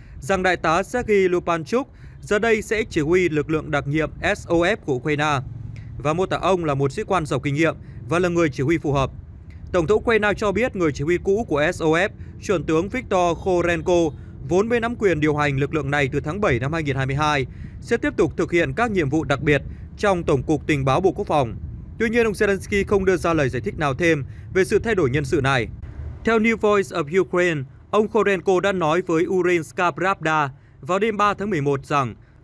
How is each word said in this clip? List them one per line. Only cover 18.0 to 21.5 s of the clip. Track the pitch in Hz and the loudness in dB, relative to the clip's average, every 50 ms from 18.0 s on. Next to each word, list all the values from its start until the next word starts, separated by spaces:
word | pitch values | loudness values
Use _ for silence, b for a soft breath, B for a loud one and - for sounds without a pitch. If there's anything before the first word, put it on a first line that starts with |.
| - 196 - | 0 -2 0
tục | - 170 - - | 0 0 0 0
thực | - 170 135 | -2 -2 0
hiện | 175 170 165 135 131 | 2 2 2 2 0
các | 214 233 240 | -2 -2 0
nhiệm | 202 180 151 131 | 0 0 0 2
vụ | 143 160 151 | 0 0 0
đặc | - 143 127 | 0 -2 0
biệt | - 151 147 135 B B B B B B B | 2 2 2 2 B B B B B B B
trong | - - 208 190 175 160 | 0 2 2 2 2 2
Tổng | - 156 127 - | 2 0 2 2
cục | - 156 139 - | 0 0 0 0
Tình | - 156 139 131 | 0 0 2 2
báo | 135 131 165 | 2 2 4
Bộ | 190 185 | 2 2
Quốc | - 180 208 | 0 0 -2
phòng. | - 170 147 127 113 | 0 2 2 2 0